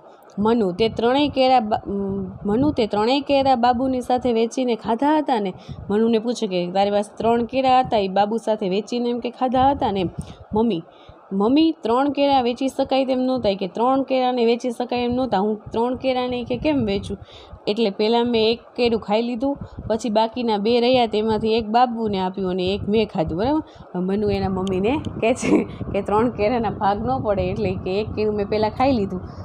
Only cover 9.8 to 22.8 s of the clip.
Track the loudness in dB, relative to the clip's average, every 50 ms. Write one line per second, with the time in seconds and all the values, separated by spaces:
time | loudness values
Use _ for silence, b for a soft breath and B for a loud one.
9.8 | 0 -2 0 0 -2 -2 -4 B B B B B B -4 0 0 2 2 0 -2
10.8 | -6 B B B B B B B B -4 -2 0 2 4 4 4 4 2 0 -2
11.8 | -2 0 2 2 2 0 2 2 2 4 4 4 2 0 -2 -2 -4 -4 -2 -2
12.8 | -2 0 0 0 2 0 0 0 0 0 0 0 0 0 0 -2 -4 -6 -2 0
13.8 | 0 2 2 2 0 0 0 0 2 2 2 2 2 2 2 0 -2 -4 -4 -4
14.8 | -4 -4 -2 -2 -2 -2 0 -2 -2 0 0 0 0 0 -2 -4 -6 -6 -2 -2
15.8 | 0 0 -2 -2 -2 -2 0 0 -2 -2 -4 -4 -4 -4 -4 -2 0 0 2 2
16.8 | 0 0 -2 -4 -4 -6 -10 -10 B B B B B B B B -6 -4 0 0
17.8 | 0 0 0 0 0 2 2 2 2 2 2 2 2 2 0 -2 -6 -10 -4 0
18.8 | 0 0 0 0 -2 0 0 0 0 -2 -4 -2 -2 -2 -4 -4 B B B B
19.8 | B -4 -4 -4 -2 0 2 2 0 0 -2 -4 -2 -2 0 0 2 2 2 4
20.8 | 4 4 4 4 2 2 0 0 0 0 0 0 0 0 0 0 0 2 2 2
21.8 | 2 2 0 -2 -4 -2 -2 0 -2 -2 -2 -4 -4 -2 -2 0 0 0 -2 -2